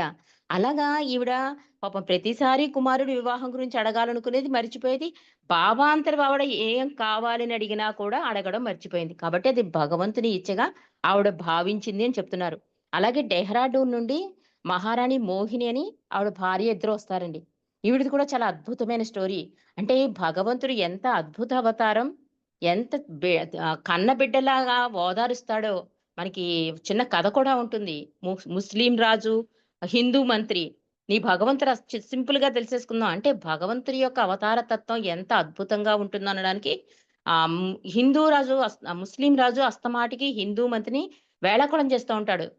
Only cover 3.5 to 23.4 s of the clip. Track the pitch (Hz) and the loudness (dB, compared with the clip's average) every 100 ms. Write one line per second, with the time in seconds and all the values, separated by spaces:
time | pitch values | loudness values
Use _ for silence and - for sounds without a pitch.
3.5 | 254 254 240 220 226 233 240 240 254 277 | -6 -4 -2 0 0 0 -2 -2 -2 0
4.5 | 247 226 240 254 262 330 - _ _ - | -2 -2 -4 -2 -2 -4 -10 _ _ 0
5.5 | 170 190 226 294 311 311 294 277 277 277 | 2 4 4 4 4 2 2 2 2 0
6.5 | 208 220 240 277 285 220 214 233 233 240 | 0 0 0 -2 -2 -2 0 0 -2 -2
7.5 | 226 214 214 214 214 208 262 285 202 190 | -4 -4 -2 -4 -4 -4 -2 -2 -4 -4
8.5 | 220 240 180 180 175 165 - 170 175 254 | -4 -4 -8 -6 -6 -6 -6 -2 0 2
9.5 | 247 185 160 147 170 202 226 226 185 190 | 2 0 0 0 0 0 0 -2 -2 -2
10.5 | 196 330 - _ - 170 202 202 165 165 | -2 -2 -4 _ -4 2 4 2 0 -2
11.5 | 165 180 208 220 196 240 233 - 185 175 | 0 0 -4 -4 -2 -2 -2 -6 -4 -6
12.5 | 160 _ _ - 170 214 262 233 180 190 | -6 _ _ -6 0 2 0 0 0 0
13.5 | 226 262 262 262 240 226 302 381 359 _ | 0 2 2 0 0 -2 -4 -4 -12 _
14.5 | _ 170 180 214 240 254 262 196 190 214 | _ -4 -2 0 0 2 2 0 -2 -2
15.5 | 240 240 247 392 - _ 196 208 202 185 | -2 -2 -2 -4 -10 _ -2 -2 -2 -2
16.5 | 185 226 196 220 208 - 185 175 156 - | 0 0 0 -2 -2 -4 -6 -6 -10 -16
17.5 | _ _ _ 208 262 269 277 285 262 220 | _ _ _ 0 2 2 0 0 0 -2
18.5 | 160 - - 220 233 226 196 190 190 - | -4 -10 -6 -2 -2 -4 -4 -4 -4 -8
19.5 | _ _ - 220 262 269 185 165 165 208 | _ _ -8 0 2 2 0 -2 0 -2
20.5 | 247 269 233 175 190 262 196 156 156 226 | 0 -2 0 -2 -2 0 0 -2 -6 -2
21.5 | 254 226 226 220 214 277 - _ _ _ | 2 2 2 2 2 0 -6 _ _ _
22.5 | - 170 190 240 285 233 151 180 160 | -4 0 0 0 -6 -6 -4 0 0